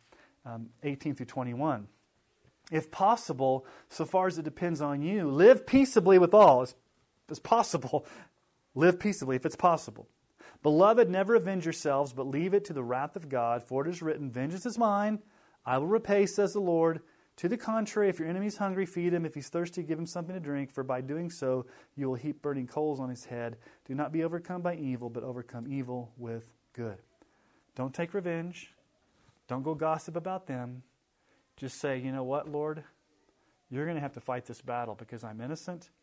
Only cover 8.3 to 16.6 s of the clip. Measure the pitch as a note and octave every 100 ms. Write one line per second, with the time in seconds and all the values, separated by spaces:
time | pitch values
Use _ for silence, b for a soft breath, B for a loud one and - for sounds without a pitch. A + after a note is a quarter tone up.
8.3 | _ _ _ _ - E3+ F3 G#3 F#3+ C3+
9.3 | B2+ D#3+ - F3+ D#3+ - G#2+ - _ _
10.3 | _ B B D3+ D3+ G3+ A3+ G3+ F#3 G3
11.3 | A#3 F3+ F#3+ E3 D#3+ D3+ C#3 C#3+ B2+ C3+
12.3 | C#3 F3+ G3 G3+ D3 A#2+ B2 D3 F#3+ D#3
13.3 | C3 A#2 A#2+ B2 C3 D3+ F3 D#3+ D3+ C#3
14.3 | A#2+ C#3 F#3 A#3+ G#3+ A3 G3+ G#3+ G#3+ b
15.3 | b b b - C3 D#3 A3 A3 G3+ G3
16.3 | G3+ G3+ G#3